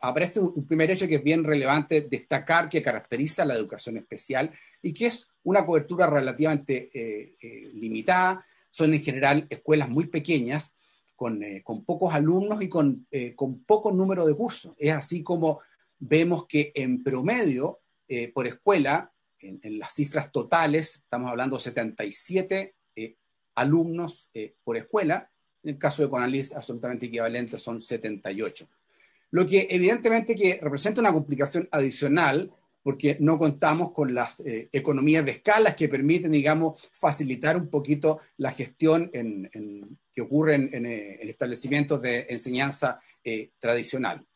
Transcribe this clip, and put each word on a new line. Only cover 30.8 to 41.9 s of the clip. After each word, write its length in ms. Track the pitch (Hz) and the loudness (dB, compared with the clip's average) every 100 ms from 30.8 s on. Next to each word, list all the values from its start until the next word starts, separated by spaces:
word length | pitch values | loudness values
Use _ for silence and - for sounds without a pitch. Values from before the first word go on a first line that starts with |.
| 202 214 | -2 2
una 120 | 220 | 2
complicación 560 | 160 147 135 143 170 - | 2 0 -2 -2 -2 -2
adicional, 840 | 156 135 - 139 156 156 143 190 - _ _ | 0 0 0 0 2 4 2 -2 -10 _ _
porque 340 | 139 139 143 - | -6 0 0 2
no 180 | 147 160 | 4 4
contamos 540 | 160 143 165 156 175 | 2 2 2 2 0
con 200 | - 135 | -2 -2
las, 280 | 123 120 - | 0 -4 -6
eh, 280 | 143 113 - | -8 -8 -6
economías 520 | 139 147 135 147 156 139 | -4 0 2 4 4 2
de 80 | |
escalas 440 | - - 214 208 - | -2 2 4 4 4
que 120 | 151 | 0
permiten, 440 | 135 143 175 165 | 2 2 2 2
digamos, 500 | 151 139 156 160 - - | 2 2 2 0 -2 -14
facilitar 640 | - 170 143 139 127 151 175 | -2 0 0 -2 -2 0 0
un 120 | 175 | 0
poquito 520 | 147 143 147 156 156 - - | -2 0 0 2 0 -4 -6
la 120 | 131 | -6
gestión 580 | - 123 - 160 165 175 | -4 -8 0 4 4 2
en, 360 | 127 113 98 95 | -4 -6 -6 -10
en, 460 | 110 107 101 101 139 _ | -12 -14 -14 -16 -20 _
que 80 | - | -10
ocurre 360 | 120 143 156 143 | 0 2 4 4
en, 120 | 131 131 | 2 -2
en, 120 | 120 | -6
eh, 360 | 113 101 98 | -6 -10 -12
en 60 | 107 | -12
establecimientos 760 | - 123 120 - 147 147 | -6 -6 -6 -2 0 0